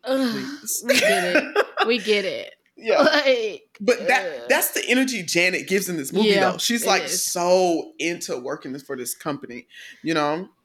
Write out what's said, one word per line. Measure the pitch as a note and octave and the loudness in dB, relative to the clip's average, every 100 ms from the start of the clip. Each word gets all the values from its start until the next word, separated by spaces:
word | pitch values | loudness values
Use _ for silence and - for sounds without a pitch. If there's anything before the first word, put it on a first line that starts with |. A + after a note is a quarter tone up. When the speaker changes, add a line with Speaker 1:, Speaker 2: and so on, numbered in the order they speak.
Speaker 1:
Ugh, | - C4+ B3+ G#3+ C3 C#4+ | -2 0 0 -2 -8 -10
Speaker 2:
Please. | - - A#3+ | -8 -8 0
Speaker 1:
we | B3+ | 2
get | D#5 F4 F4 A3+ | 4 2 2 0
it. | - G4+ - | 0 -2 -2
Speaker 2:
<laughs> | - A3 | 0 0
Speaker 1:
We | A#3+ | 0
get | G3 G#3 F#3+ | 2 0 0
it. | A#2+ - _ _ - | -6 -10 _ _ -12
Speaker 2:
Yeah. | A3+ - | 0 4
Speaker 1:
Like, | D4 D4+ C4+ B3 A3 E3+ _ _ | 6 4 2 2 0 -6 _ _
Speaker 2:
But | G3+ A#3 F#3 | 0 2 2
that, | B3+ F#3 | 2 0
Speaker 1:
ugh. | C3+ A#2 | -8 0
Speaker 2:
that's | C#4+ - | 0 0
the | - - | -4 0
energy | B3 C4 A#3 | 2 2 -2
Janet | E3 E3+ F3+ F3+ - | -2 2 2 0 -2
gives | F#3+ F3+ | -2 -2
in | E3+ | -6
this | C3+ | -2
movie, | F3+ G#3+ | 0 4
Speaker 1:
Yeah, | G3+ F#3 | 4 2
Speaker 2:
though. | F3 | 0
She's, | - A#3 | -4 -2
Speaker 1:
it | A3 | 2
Speaker 2:
like, | F#3 D3+ | 0 0
Speaker 1:
is. | F3+ - | -4 -4
Speaker 2:
so | F3+ F3 F#3 F3+ E3 - - | -2 4 4 4 0 -4 -6
into | E3 E3+ - C#3 | -6 -4 -6 -8
working | B2+ D3+ C#3+ | -6 -8 -8
this, | C3+ | -12
for | - C3 | -10 -10
this | A#2+ - | -8 -8
company, | D#3+ C#3+ A#2+ A#2+ - - - - | -8 -8 -10 -16 -16 -20 -20 -10
you | D3+ | -2
know? | D#3+ D3 D#3 F#3+ _ | 0 0 -2 -6 _